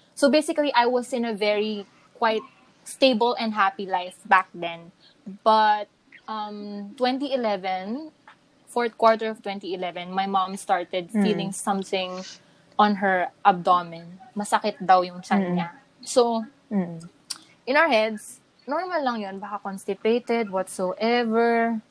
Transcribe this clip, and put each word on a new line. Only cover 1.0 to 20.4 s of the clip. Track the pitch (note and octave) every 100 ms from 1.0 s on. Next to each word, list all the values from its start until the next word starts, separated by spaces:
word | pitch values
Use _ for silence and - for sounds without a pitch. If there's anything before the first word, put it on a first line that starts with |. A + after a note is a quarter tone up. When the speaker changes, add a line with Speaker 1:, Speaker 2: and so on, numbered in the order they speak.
| A#3+
Speaker 1:
in | B3
a | A#3
very | G3+ G#3 G#3 G#3+ G#3 G3 _ _ -
quite | A#3 A3 - _ _ _
stable | - - C4+ A3+ A#3+ A#3+
and | A3+ G#3+
happy | G3 - F#3+
life | F#3 F3+ - F#3+
back | F#3+ -
then. | F3 E3+ E3+ E3+ _ _ _ - G3
But, | A3 A3 G#3+ G#3 G#3 _ _ - -
um, | A3 G#3 G#3 G#3 G3+ G3+ G3+
twenty | B3 C4 C#4
eleven, | C4 A3+ G3 F#3+ F#3 F#3+ C4 D#4 _ - - _ _ _
fourth | A#3+ A#3+ -
quarter | A3+ A3 A3
of | G#3+
twenty | G3+ G3 F#3
eleven, | F3+ F3+ F3 F3
my | F#3+ G3
mom | G3 F#3+ G3
started | - F3+ F3 F#3 F3
Speaker 2:
Mm. | G#3+
Speaker 1:
feeling | G3 E3+ F3+ -
something | - G3 F#3+ F#3+ F#3 F#3 F#3 - _ _ _ -
on | G#3 G3
her | G3 F#3 F3 _
abdomen. | G3+ F3+ F3+ F3 E3+ E3 E3+ F#3 - G3+
Masakit | G#3 G#3+ G#3+ -
daw | F3 F#3
yung | F3+ F3+
tiyan | - G3
Speaker 2:
Mm. | F3+ F3
Speaker 1:
niya. | E3+ - _ _
So, | - C4 A#3 A3+ A3 _ -
Speaker 2:
Mm. | G3+ E3+ E3 E3+ _ - - _ _
Speaker 1:
in | - D4
our | E4
heads, | A3 A3 G#3+ - - _ _ -
normal | D4+ F#4 E4+
lang | C4 A3+
yun. | G3 G3
Baka | G3+ G#3
constipated, | G3+ G3 - G3 A3 A#3+ A#3+ A#3